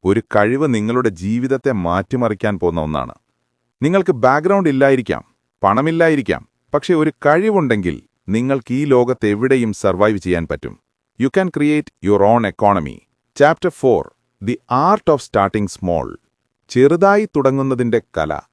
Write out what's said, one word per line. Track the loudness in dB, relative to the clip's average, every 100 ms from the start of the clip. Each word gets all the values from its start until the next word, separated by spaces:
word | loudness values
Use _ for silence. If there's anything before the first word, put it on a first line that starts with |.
| 0
ഒരു | -2
കഴിവ് | 0 0 0 0 0
നിങ്ങളുടെ | -2 -2 -2 -2
ജീവിതത്തെ | -4 -6 -4 -2 -2 -2
മാറ്റിമറിക്കാൻ | -2 -2 -2 -2 -4 -4 -2 -4 -2
പോകുന്ന | -2 -2
ഒന്നാണ്. | -4 -6 -8 -14 _ _ _ _ _ _
നിങ്ങൾക്ക് | 0 0 0
ബാക്ക്ഗ്രൗണ്ട് | 0 2 2 0 0 0
ഇല്ലായിരിക്കാം, | 2 2 2 -2 -8 -10 _ _ _
പണമില്ലായിരിക്കാം, | 0 0 0 0 2 0 -2 -6 -8 _ _
പക്ഷേ | -6 0
ഒരു | 0 0
കഴിവുണ്ടെങ്കിൽ | 0 0 2 2 0 0 0 -2 -6 _ _ -4
നിങ്ങൾക്ക് | -2 -2 -4 -4
ഈ | -4 2
ലോകത്ത് | 2 2 0 -2
എവിടെയും | 0 2 2 0
സർവൈവ് | -2 -2 2 2 0
ചെയ്യാൻ | -2 -4 -4
പറ്റും. | -8 -10 -18 _ _ _ _
You | -2
can | 0 -2
create | -2 -2 -2 -4 _ 0
your | 2
own | 4 4 0
economy. | 0 2 2 -4 -14 _ _ _ 2
Chapter | 2 2 -4 -2
four, | 0 0 -2 _ _ _
The | -6 -6 _ 0 2
Art | 2 2
of | 0
Starting | 0 0 0 0 -6
Small. | -6 -4 -4 -4 -14 _ _ _ _ _
ചെറുതായി | 2 4 4 2 2 0
തുടങ്ങുന്നതിന്റെ | 0 0 0 -2 -2 0 -2 _ -6
കല. | -6 -6 _